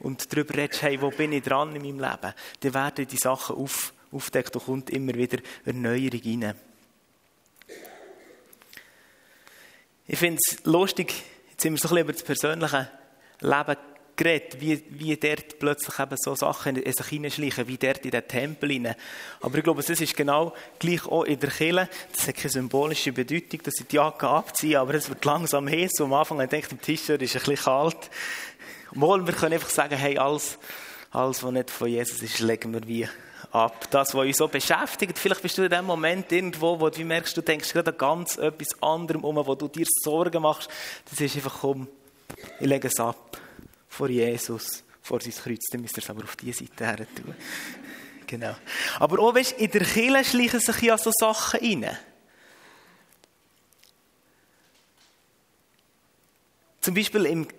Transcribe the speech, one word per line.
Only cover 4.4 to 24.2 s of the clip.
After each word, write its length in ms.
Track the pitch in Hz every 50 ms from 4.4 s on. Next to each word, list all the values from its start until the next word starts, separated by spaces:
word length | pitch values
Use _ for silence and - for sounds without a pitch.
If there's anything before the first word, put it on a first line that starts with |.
| 120 - -
und 120 | 127 -
kommt 240 | - 131 135 131 -
immer 240 | - 135 135 131 120
wieder 240 | 120 123 123 - - - - - - -
Erneuerung 560 | - 123 127 120 117 120 127 135 131 123 117 -
rein. 320 | 113 113 120 113 104 104 - - - _ _ _ _ _ _ _ _ _ _ _ _ _ _ _ _ _ - - - - - - - - - - - - - - - - - _ _ - - - _ - - - - _ _ - _ _ _ _ _ _ _ - - - - - - - - _ _ _ _ _
Ich 120 | - - -
finde 220 | 170 170 165 165 -
es 160 | - - - -
lustig, 500 | - 156 170 190 190 - - 175 - - - - - - - _ _
jetzt 140 | - - -
sind 100 | 165 156
wir 60 | 139
so 100 | - 160
ein 60 | 175
bisschen 80 | 175 160
über 100 | 143 147
das 100 | - -
persönliche 680 | - 143 - - 151 156 165 165 147 143 135 131 - - - - - _ _ _ - _ -
Leben 360 | - 139 139 143 147 156 143 - - - - - - - _
geredet, 440 | - 156 165 165 143 - - - 131
wie, 220 | 143 156 156 143 - -
wie 260 | 143 143 156 156 151
dort 420 | 143 - 151 151 147 - - - -
plötzlich 400 | - 143 147 - - - - -
eben 180 | 135 131 139
so 180 | 131 - 139 139
Sachen 420 | - - - 143 - - 147 131
in, 60 | 127 131
in 100 | 131 123
sich 140 | - 135
hineinschleichen, 600 | - 151 151 147 143 - - 147 139 - - -
wie 100 | 123 131
dort 260 | 127 - 131 135 - -
in 80 | 131 120
den 140 | 120 -
Tempel 440 | - - 123 131 147 156 - - 143
hinein. 240 | 143 127 120 117 113 - - - - - - - - -
Aber 180 | - 127 127 151
ich 60 | 151
glaube, 160 | 170 160 143
es 100 | 147 165
ist 260 | 170 160 165 143 -
genau 380 | - 147 143 143 151 165 170 - - - - - -
gleich 260 | - 170 175 160 -
auch 200 | - - 165 160
in 160 | - 147 139
der 100 | - 139
Kirche. 380 | 135 - 156 160 175 185 185 180 - - - - -
Das 140 | - - 151
hat 80 | 131
keine 140 | - - 143
symbolische 640 | - 131 127 120 135 135 143 156 156 - - 147 127
Bedeutung, 500 | 131 127 120 147 175 - - - 156 -
dass 160 | - - -
ich 60 | 123
die 100 | - -
Jacke 320 | 147 147 156 151 -